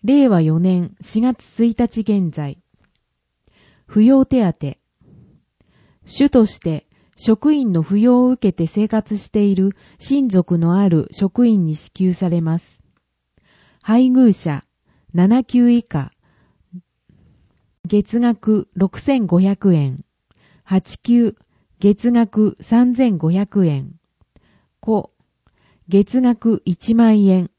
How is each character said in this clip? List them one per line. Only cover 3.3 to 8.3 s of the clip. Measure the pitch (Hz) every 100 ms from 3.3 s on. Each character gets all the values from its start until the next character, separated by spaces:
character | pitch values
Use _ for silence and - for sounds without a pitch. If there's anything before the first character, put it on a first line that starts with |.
| _ _ _ _ _ _
扶 | -
養 | 220 269 262
手 | 262 196
当。 | - 143 - _ _ _ - _ _ _ _ _ _ _ _
主 | - - 277
と | 254
し | 220 -
て | 175 156 _ _ _ _
職 | - 220 294
員 | 302 247
の | 175
扶 | 156 202
養 | 233 247
を |
受 | 247